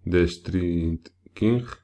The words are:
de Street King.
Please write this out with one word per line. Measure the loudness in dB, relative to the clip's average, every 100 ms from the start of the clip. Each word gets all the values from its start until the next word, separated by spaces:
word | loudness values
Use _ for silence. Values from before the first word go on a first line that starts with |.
de | 2 2
Street | 2 0 -4 -2 0 0 -2 -4 -10 _ -20
King. | -2 0 0 -4 -16